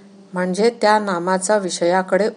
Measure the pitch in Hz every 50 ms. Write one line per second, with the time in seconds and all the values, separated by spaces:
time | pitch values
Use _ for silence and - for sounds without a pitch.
0 | - - - - - - - 180 180 185 180 185 214 240 233 - 214 208 214 214
1 | 208 196 180 170 170 185 185 185 185 - 214 208 190 175 170 - 175 170 180 190
2 | 185 185 190 185 202 - -